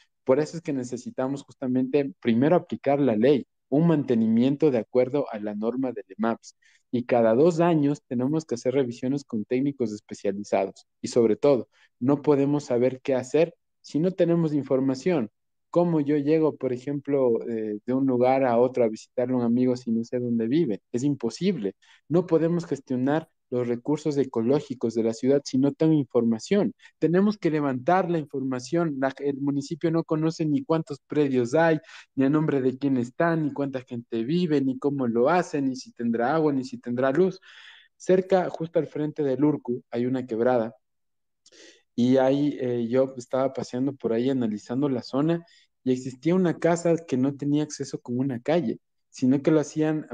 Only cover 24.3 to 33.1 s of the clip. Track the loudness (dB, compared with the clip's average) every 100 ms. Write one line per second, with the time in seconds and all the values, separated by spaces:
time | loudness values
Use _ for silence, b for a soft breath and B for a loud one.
24.3 | -2 0 0 -2 -4 -4 0 -2 -2 0
25.3 | 0 0 0 0 2 2 2 2 0 0
26.3 | -2 0 0 0 -4 B -4 0 2 2
27.3 | 0 -2 0 -2 -2 2 2 2 -2 -4
28.3 | -6 -4 -6 -4 -2 -2 -2 -4 -2 -4
29.3 | -2 -2 -2 -4 -4 -2 0 0 0 0
30.3 | -2 0 0 0 -2 -2 -10 -4 0 2
31.3 | 2 2 2 4 2 B B B 0 2
32.3 | 2 2 0 0 -2 -2 0 -2